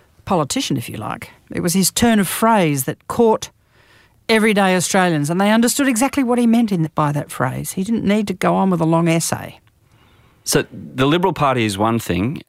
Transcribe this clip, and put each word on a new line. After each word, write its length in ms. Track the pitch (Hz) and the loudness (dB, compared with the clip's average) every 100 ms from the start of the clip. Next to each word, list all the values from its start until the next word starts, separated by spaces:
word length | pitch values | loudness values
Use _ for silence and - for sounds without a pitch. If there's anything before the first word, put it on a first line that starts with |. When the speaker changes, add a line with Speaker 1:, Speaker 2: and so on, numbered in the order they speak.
| _ _ - | _ _ -2
Speaker 1:
politician, 500 | 185 143 269 - 135 | -2 0 -4 -4 -4
if 140 | - | -6
you 80 | 104 | -10
like. 340 | 107 - - - _ | -10 -10 -14 -20 _
It 100 | 175 | -6
was 120 | 175 | -2
his 180 | 185 175 | 0 0
turn 280 | - 233 214 | 2 2 4
of 80 | 180 | 0
phrase 560 | - 226 220 165 143 | 0 2 4 2 0
that 240 | 131 - - | -4 -8 -8
caught 420 | - 233 214 - - _ _ _ _ _ _ - | 0 2 2 -2 -16 _ _ _ _ _ _ -2
everyday 480 | 220 220 202 190 185 | 2 2 4 2 2
Australians, 540 | - 196 180 156 143 | 0 2 2 0 0
and 100 | 175 | 0
they 120 | 202 | 2
understood 360 | 220 240 - 277 | 2 2 2 0
exactly 360 | 220 269 285 | 0 0 0
what 140 | 240 247 | 0 2
he 80 | 240 | 2
meant 260 | 233 226 | 2 2
in, 180 | 185 156 - | 0 -2 0
by 160 | 147 | -2
that 200 | 147 - | -2 -6
phrase. 420 | - 127 127 147 | -4 -4 -4 -8
He 100 | - | -6
didn't 200 | 190 226 | -4 -2
need 240 | - 214 202 | 0 0 -2
to 60 | |
go 220 | 180 180 180 | -2 0 2
on 140 | 190 | 2
with 120 | 175 | 2
a 40 | 160 | 2
long 220 | 165 170 | 2 2
essay. 520 | 165 - - 90 - _ _ _ _ _ _ _ _ - | 0 0 -6 -8 -16 _ _ _ _ _ _ _ _ -4
Speaker 2:
So 200 | 147 - | -2 -2
the 340 | 104 87 127 135 | -8 -12 -2 0
Liberal 280 | 170 185 | 2 0
Party 320 | 160 143 127 110 | 0 0 0 -2
is 120 | 95 | 0
one 220 | 110 117 | 0 0
thing, 420 | - 87 110 85 | -2 -2 -4 -6